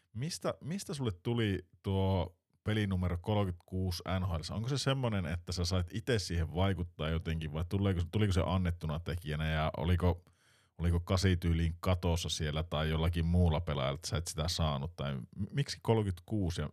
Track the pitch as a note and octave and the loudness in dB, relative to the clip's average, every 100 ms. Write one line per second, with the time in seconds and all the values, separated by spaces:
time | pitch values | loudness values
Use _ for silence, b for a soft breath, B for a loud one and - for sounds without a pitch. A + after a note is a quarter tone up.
0 | _ G#2+ D3 - F3 - C3 G3 - D3+ | _ -8 -6 -4 -4 -4 -6 -8 -6 -4
1 | B2 F2+ - A#2+ G#2+ F#2+ - _ - F#2+ | -4 -2 -2 0 2 0 -4 _ -2 2
2 | F#2+ F#2+ E2+ - _ _ - G#2+ G2+ F#2 | 4 2 0 -6 _ _ -2 0 2 2
3 | F2+ F2 G2 G#2 G2 F2 - F#2 F#2 F2 | 0 0 0 2 2 -2 -6 -2 -2 -2
4 | - F#2 F#2+ E2+ F2 E2 A2+ C#3 C#3 C3+ | -2 -2 0 -2 -4 -4 -4 -2 0 0
5 | B2 G2+ D#2+ E2+ - F2 F2 F#2 F2 G2+ | 0 0 -2 -4 -4 -4 0 0 0 -4
6 | - A2+ F2+ F2 D#2+ D2+ G2 F2 E2+ - | -2 -2 0 -2 -2 0 0 0 -4 -4
7 | D#2 E2 E2 D#2+ D#2 D2+ E2+ G2 G2 F2+ | -2 -2 -2 -4 -4 -4 -2 0 2 2
8 | E2+ G#2 G#2 F2+ D#2+ F#2 F2+ E2+ D#2 D2+ | 0 2 2 2 2 2 2 0 -4 -4
9 | E2 E2+ D2 D2+ D#2+ D#2 D#2 - E2 F2 | -4 -6 -4 -2 0 0 0 0 2 4
10 | F2+ E2+ - b b b b - E2+ E2+ | 4 2 -4 b b b b -2 2 2
11 | E2+ F#2 F#2+ F2 E2+ E2 E2 E2+ F#2 F2+ | 2 4 4 4 4 2 2 0 0 2
12 | F2 E2 F2 - D#2 D#2 D#2+ D2+ D#2 D#2 | 2 0 0 -2 -2 -2 -2 -2 0 2
13 | E2 E2+ D#2+ F2 F2 D2+ E2+ C#2+ C2 C#2 | 2 2 2 6 6 4 0 -2 -2 -4
14 | - D2 E2 - D#2+ - D#2+ C#2+ D2+ - | -4 -4 -2 -4 -2 0 0 0 -4 -6
15 | C#2 C2+ A#1 - G2+ C3+ C#3+ - - A2+ | -6 -6 -8 -8 -6 -4 -4 -4 0 2
16 | G2+ F2+ - A2 F2+ E2 D2+ | 2 -4 -4 -2 -2 -2 -6